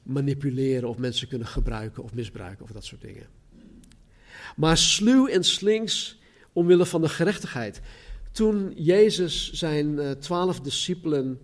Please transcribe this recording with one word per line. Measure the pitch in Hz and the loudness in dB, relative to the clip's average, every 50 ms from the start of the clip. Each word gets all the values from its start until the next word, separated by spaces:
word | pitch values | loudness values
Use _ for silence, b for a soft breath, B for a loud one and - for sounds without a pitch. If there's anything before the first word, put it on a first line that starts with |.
| B | B
manipuleren | - 131 143 139 143 139 139 139 139 127 131 135 135 131 123 120 117 | -6 -2 -2 0 0 -2 -2 -2 -4 -2 -2 0 0 0 -2 -2 -4
of | 113 | -6
mensen | 120 127 123 113 - 127 | -4 -4 -4 -4 -4 -6
kunnen | - 135 120 113 | -6 -6 -8 -8
gebruiken | - - - - 117 113 107 110 107 - - - | -4 -2 -2 -2 -2 -2 -6 -8 -10 -10 -12 -14
of | 113 107 | -10 -8
misbruiken | 123 113 101 - 113 95 90 98 - - | -8 -8 -8 -10 -14 -14 -14 -14 -16 -18
of | 113 | -18
dat | 107 104 - | -16 -16 -16
soort | - - - | -16 -16 -18
dingen. | - 104 101 101 - - - _ _ _ - - - - - - - - - - - B B B B B B B B B B | -18 -18 -18 -18 -20 -20 -20 _ _ _ -20 -20 -20 -20 -20 -20 -20 -20 -20 -20 -20 B B B B B B B B B B
Maar | B 151 160 165 | B 2 4 4
sluw | - - - - - 208 233 262 262 262 | 4 4 4 2 4 6 6 8 8 6
en | 269 - 185 170 | 6 4 2 2
slinks | - - - 190 208 220 220 226 185 - - - - - b b b b b b b b | 2 0 2 2 2 2 2 0 -2 -4 -4 -6 -8 -12 b b b b b b b b
omwille | 170 170 175 180 175 180 | 2 6 6 6 6 6
van | 175 - 165 | 4 2 0
de | 160 147 | 0 0
gerechtigheid. | - - - - 170 - - - - 127 113 104 - - B B B B B B B B B B | 0 0 0 0 0 -2 -6 -8 -6 -6 -6 -6 -8 -12 B B B B B B B B B B
Toen | - - 220 214 208 202 196 185 - | -2 0 2 2 2 0 -2 -4 -6
Jezus | - 156 160 180 208 214 214 - 170 180 156 - - - - | -2 2 4 6 6 6 6 4 2 -2 -2 -2 -6 -6 -8
zijn, | - - 170 160 151 151 147 151 147 143 | -6 -4 -2 -2 0 0 0 0 -2 -2
eh, | 147 139 | -2 -4
twaalf | 135 139 - - 175 175 185 185 175 175 | -6 -6 -4 -2 0 0 0 0 0 -2
discipelen | 131 139 - - - - 180 175 165 160 151 139 131 131 127 127 | -4 -6 -4 -4 -2 -4 -4 -4 -2 0 0 0 0 -2 -4 -8